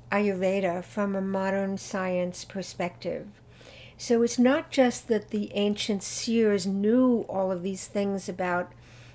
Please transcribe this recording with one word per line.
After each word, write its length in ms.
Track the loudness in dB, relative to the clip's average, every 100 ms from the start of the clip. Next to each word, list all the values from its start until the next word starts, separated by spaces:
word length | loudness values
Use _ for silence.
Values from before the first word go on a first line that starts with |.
| -2
Ayurveda 720 | 0 2 2 0 2 0 -2
from 320 | -6 -4 -2 -2
a 60 |
modern 560 | -2 -2 0 0 -2 -4
science 680 | -6 -4 -2 -2 -2 -6 -10
perspective. 840 | -10 -10 -6 -6 -6 -8 -8 -10 -18 -20 -20 -20 -20 -20 -12
So 240 | 2 4
it's 160 | 4 4
not 320 | 4 4 0
just 360 | 2 2 2 -2
that 200 | -2 0
the 220 | -4 -4
ancient 480 | 0 0 0 -2 -2
seers 600 | -4 -6 0 4 4 4 0
knew 600 | 0 4 4 4 4 0
all 220 | -2 -2
of 100 | -2
these 240 | -4 -6 -6
things 400 | -2 -2 -2 -6
about 420 | -4 -2 -2 -4 -12 -20 -20 -20